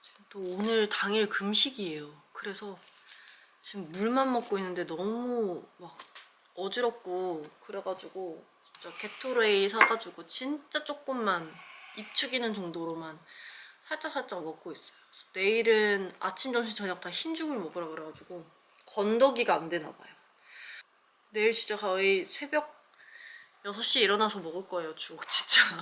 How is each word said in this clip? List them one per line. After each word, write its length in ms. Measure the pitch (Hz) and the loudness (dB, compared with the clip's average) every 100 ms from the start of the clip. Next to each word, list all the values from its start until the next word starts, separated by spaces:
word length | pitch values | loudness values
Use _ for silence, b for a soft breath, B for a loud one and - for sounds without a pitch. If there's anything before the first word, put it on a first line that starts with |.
지금 240 | - - 202 | -20 -20 _
또 100 | 202 | -8
오늘 500 | 185 180 214 226 214 | -6 -2 2 4 2
당일 400 | - 196 214 202 | 0 0 2 2
금식이에요. 840 | - 196 214 277 262 185 151 147 151 _ | 0 2 4 2 0 -6 -6 -10 -16 _
그래서 440 | - 208 196 208 180 - B B B B B B _ | -12 -10 -10 -12 -14 -20 B B B B B B _
지금 320 | - 202 160 | -12 -10 -10
물만 400 | 175 220 254 269 | -4 0 2 2
먹고 240 | 247 240 196 | 0 0 -2
있는데 280 | 185 180 170 | -2 -4 -4
너무 800 | 165 196 233 247 240 208 165 - _ | -4 -2 -2 -2 -2 -2 -4 -10 _
막 180 | 175 - - - - _ _ - | -18 -18 -18 -18 -20 _ _ -8
어지럽고 920 | 190 233 240 226 185 180 185 160 151 - - | -4 0 0 -2 -6 -4 -2 -4 -8 -18 -12
그래가지고 800 | 202 190 185 165 190 185 160 - _ - | -8 -6 -8 -10 -10 -10 -10 -18 _ -20
진짜 220 | - 175 - | -18 -16 -10
게토레이 720 | 208 - 262 247 220 196 196 | -10 -8 0 4 6 6 4
사가지고 580 | 220 208 226 185 - 165 | 6 4 4 -2 -12 -4
진짜 560 | - 262 294 - 294 | -4 -2 -6 -4 -6
조금만 680 | 294 294 - 254 208 175 160 170 - - - - | -4 -8 -6 -2 0 0 -4 -14 -20 -20 -16 -14
입 160 | 208 | -4
축이는 400 | - 277 254 233 | -2 0 0 -2
정도로만 640 | 202 175 165 165 165 160 156 B B B B B B - | -4 -6 -6 -6 -6 -8 -14 B B B B B B -10
살짝살짝 560 | 311 311 285 262 185 | -8 -6 -6 -6 -8
먹고 280 | 160 156 180 | -8 -10 -12
있어요. 260 | 151 - - _ | -12 -14 -18 _
그래서 160 | - - | -20 -10
내일은 840 | 190 196 226 226 214 214 202 185 - | 0 2 4 6 6 6 2 -2 -6
아침, 340 | 190 - 262 | -6 -2 0
점심, 220 | 233 226 214 | 0 -2 -4
저녁 260 | 202 180 | -4 -4
다 80 | 180 | -6
흰죽을 480 | 175 320 320 311 262 | -4 -4 -4 -4 -4
먹으라 300 | 160 175 165 | -4 -6 -6
그래가지고 580 | 156 156 151 - 180 156 _ _ - - | -8 -10 -14 -14 -14 -14 _ _ -20 -8
건더기가 680 | - 208 226 269 233 233 160 | 0 2 6 6 6 2 2
안 140 | 160 | 0
되나 220 | 170 151 - | -6 -6 -16
봐요. 180 | - - _ _ B B B B - _ _ _ _ | -20 -20 _ _ B B B B -20 _ _ _ _
내일 220 | 220 220 | 2 2
진짜 260 | 220 - 208 | 4 0 -2
거의 480 | 208 190 196 196 - | 0 2 4 4 0
새벽 480 | - 285 302 294 - _ B B B B B B _ 202 | -6 0 -2 -2 -16 _ B B B B B B _ -10
여섯 160 | 202 | -2
시 180 | 226 262 | 2 4
에 40 | |
일어나서 360 | 196 208 214 208 | 6 6 2 0
먹을 280 | 165 170 196 | -6 -8 -6
거예요, 260 | 180 160 160 | -6 -6 -8
죽 320 | - 160 - | -10 -10 6
진짜. 340 | - - - 202 180 | 6 10 10 8 2